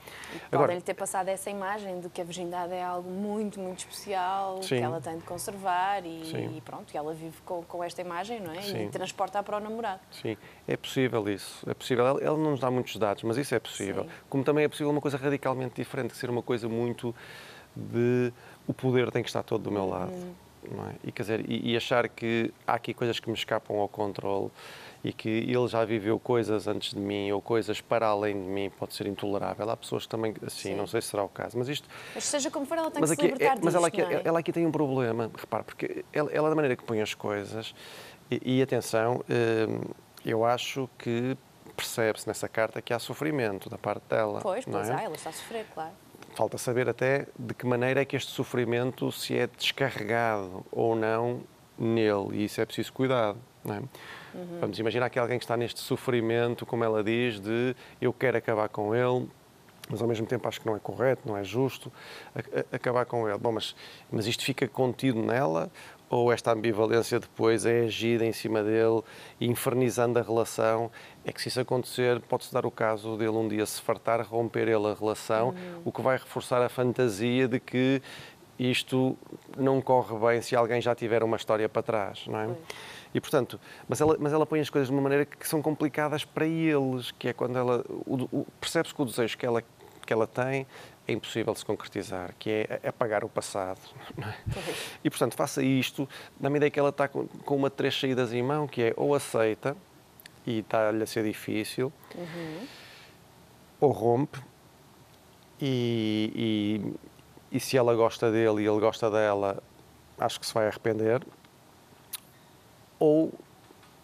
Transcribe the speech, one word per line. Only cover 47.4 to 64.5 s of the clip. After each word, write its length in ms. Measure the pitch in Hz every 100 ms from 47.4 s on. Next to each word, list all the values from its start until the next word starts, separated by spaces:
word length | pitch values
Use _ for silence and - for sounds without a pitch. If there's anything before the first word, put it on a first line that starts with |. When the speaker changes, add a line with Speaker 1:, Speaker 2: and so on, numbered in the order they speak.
| 117
Speaker 1:
que 120 | 110 123
maneira 360 | 120 123 135
é 40 | 131
que 100 | 135
este 160 | -
sofrimento 800 | - 123 123 117 120 127 - 135
se 240 | - - 123
é 120 | 123
descarregado 1160 | - - - 135 113 104 117 117 107 95 92 -
ou 240 | 120 117 113
não 460 | 110 113 120 123 131 - - -
nele, 520 | 113 113 107 101 101
e 120 | 104 104
isso 160 | -
é 40 | 110
preciso 280 | - 110
cuidado, 440 | - 131 131 107 101 123 -
não 120 | - 104
é? 40 |
Speaker 2:
Uhum. 800 | 131 - - - - 185 175 170
Speaker 1:
Vamos 160 | 113 98
imaginar 300 | 113 117 123
que 80 | 127
alguém 220 | 117 120
que 40 | -
está 120 | 117
neste 220 | 117 -
sofrimento, 840 | - 127 - 120 113 117 120 117 110
como 180 | 117
ela 200 | 113 107
diz, 360 | 104 117 123 104
de 360 | 98 117 127 123 - -
eu 140 | 123
quero 240 | - 131 113
acabar 320 | - 110 107
com 240 | - 104
ele, 340 | 117 123 127 127 - - - - - -
mas 120 | 107
ao 60 | 117
mesmo 200 | 110 110
tempo 200 | 123 117
acho 140 | -
que 60 | 117
não 80 | 104
é 40 |
correto, 440 | - 98 127 123 120
não 100 | 101
é 80 |
justo 480 | 98 110 131 - 127 - - - - 123
a-, 40 |
a-, 360 | - 139 135 -
acabar 300 | 127 123 120
com 220 | 120 110
ele. 100 | 101
Bom, 120 | 117
mas, 220 | 107 - - - - -
mas 160 | - 107
isto 160 | 113
fica 240 | -